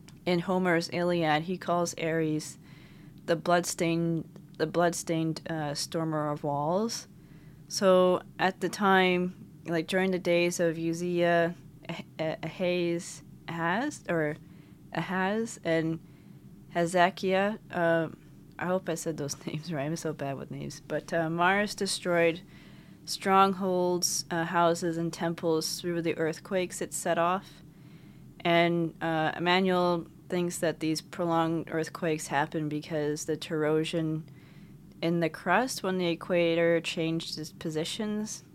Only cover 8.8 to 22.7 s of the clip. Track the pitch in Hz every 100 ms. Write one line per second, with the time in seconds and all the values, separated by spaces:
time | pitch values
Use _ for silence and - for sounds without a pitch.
8.8 | 196 190 180 180 180 - - - - 165
9.8 | 160 185 190 180 175 170 175 170 170 165
10.8 | 165 165 180 175 170 170 170 180 - -
11.8 | - 170 - - 160 - 160 - 180 180
12.8 | 170 170 - - - - - 165 170 202
13.8 | 294 - - 165 151 170 - - - -
14.8 | - - 170 185 190 220 233 - 165 165
15.8 | 160 160 - - - - - - - 175
16.8 | 170 180 175 170 190 190 202 220 - 180
17.8 | 165 165 160 - - - - - 170 185
18.8 | 185 165 165 156 143 - 170 160 165 151
19.8 | 147 165 156 - 139 135 143 139 143 -
20.8 | - 151 - 170 160 170 175 202 208 -
21.8 | 196 - 180 170 170 170 - - -